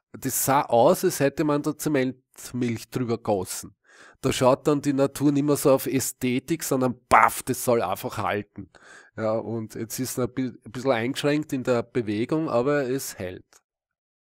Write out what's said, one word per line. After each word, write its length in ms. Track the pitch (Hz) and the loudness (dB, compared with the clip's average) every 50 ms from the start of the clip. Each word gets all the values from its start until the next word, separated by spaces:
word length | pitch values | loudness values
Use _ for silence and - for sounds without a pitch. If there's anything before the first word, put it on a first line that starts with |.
| _ _ | _ _
Das 320 | - 110 - 165 - - - | -14 -8 -6 -4 -4 -2 0
sah 200 | - 131 143 - | 2 2 2 2
aus, 420 | - 120 117 123 151 185 - 190 | 4 4 6 6 6 4 4 2
als 160 | 175 - - | 0 0 2
hätte 240 | 139 139 - - 160 | 0 0 0 0 0
man 160 | 147 147 147 | 0 0 0
da 160 | 147 156 143 | 0 -4 -4
Zementmilch 1120 | - - 156 147 135 127 131 131 - _ _ _ - - - - 123 123 120 113 110 - - | -4 -2 0 0 2 0 0 -4 -8 _ _ _ -20 -14 -10 -4 -2 -2 -2 -2 -4 -8 -8
drüber 280 | - 127 123 113 117 | -6 -4 -2 -2 -4
gossen. 560 | - - 117 104 95 92 - - - - - - _ _ _ - - - - _ _ | -2 0 0 0 0 -2 -4 -8 -10 -12 -14 -18 _ _ _ -20 -20 -20 -20 _ _
Da 140 | - 127 117 | -4 -2 0
schaut 340 | - 131 123 135 - - | 2 4 4 4 4 2
dann 140 | 156 147 143 | 0 0 2
die 100 | 147 147 | 0 0
Natur 400 | 135 135 139 139 - - 139 147 | 2 2 0 0 0 0 0 2
nicht 140 | 143 139 143 | 2 2 2
mehr 100 | 147 143 | 2 0
so 160 | 135 - 143 | 2 4 4
auf 140 | 135 131 - | 4 4 2
Ästhetik, 800 | 135 131 131 - - - _ 131 123 120 131 - - 165 165 - | -2 -2 -2 -2 -4 -4 _ -2 -2 -2 -2 -2 -4 -4 -4 -2
sondern 360 | - 143 131 127 127 113 - _ | -2 0 0 0 0 -2 -4 _
baff, 340 | - 123 113 110 117 - - - | 6 8 8 8 6 4 -2 -4
das 200 | - 123 - - | -6 -6 -2 0
soll 180 | 131 120 117 | 0 2 2
einfach 360 | 110 92 101 - - 120 - | 0 -2 -4 -4 -6 -8 -6
halten. 520 | - 98 87 101 104 104 - _ 101 95 - - - - - - - - _ _ | -4 -4 -2 -2 -4 -6 -8 _ -16 -16 -16 -20 -20 -20 -20 -20 -20 -20 _ _
Ja, 160 | 110 110 110 | -4 -2 -2
und 440 | 110 113 101 104 113 113 110 110 - | -2 -2 -4 -6 -6 -8 -8 -8 -10
jetzt 220 | - 113 107 - | -10 -10 -8 -6
ist 200 | - 123 - - | -6 -6 -6 -4
es 20 | 127 | -4
ein 140 | 123 120 - | -4 -2 -2
bi-, 260 | 135 127 123 - - - | -4 -6 -6 -8 -12 -16
ein 60 | 110 | -14
bisschen 200 | 107 127 117 135 | -12 -4 0 0
eingeschränkt 640 | 123 110 113 127 135 - - 147 147 151 151 - 143 | 0 0 0 -2 -2 -2 0 0 0 0 -2 -4 -6
in 100 | 131 123 | -2 0
der 200 | 127 123 117 113 | 0 0 0 0
Bewegung, 640 | - - 127 107 107 104 107 123 - 160 156 160 143 | -2 -4 -4 -2 -2 -2 -2 -2 -2 -2 -2 -2 0
aber 400 | - 120 123 143 147 147 135 120 | 0 0 0 0 0 0 -2 -2
es 280 | 135 135 - - - | -4 -4 -6 -8 -10
hält. 280 | - 95 90 92 - - _ - _ _ _ _ _ _ _ _ _ _ _ _ _ _ | -10 -10 -10 -10 -12 -18 _ -20 _ _ _ _ _ _ _ _ _ _ _ _ _ _